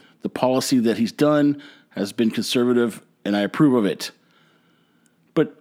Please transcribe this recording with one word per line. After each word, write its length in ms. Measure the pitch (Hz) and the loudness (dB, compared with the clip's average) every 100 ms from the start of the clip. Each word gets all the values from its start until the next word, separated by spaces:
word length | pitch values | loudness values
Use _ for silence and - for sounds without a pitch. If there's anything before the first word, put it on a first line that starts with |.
| - _ | -20 _
The 80 | 98 | -10
policy 500 | - 127 131 127 131 | -4 -2 0 0 0
that 180 | 113 101 | 0 0
he's 140 | 113 | -2
done 500 | - 147 151 147 143 - - _ | 0 2 2 2 -2 -8 -20 _
has 240 | - 98 | -8 -6
been 180 | - 113 | -2 -2
conservative, 680 | 107 107 131 120 120 120 - _ _ - | -2 -4 -2 0 2 0 -4 _ _ -4
and 100 | 104 | -2
I 60 | |
approve 320 | 101 - 151 | -2 2 4
of 120 | 127 98 | 4 0
it. 260 | 76 - - _ _ _ _ _ _ _ _ _ _ _ | -2 -10 -16 _ _ _ _ _ _ _ _ _ _ _
But 200 | - 151 - | -2 -2 -4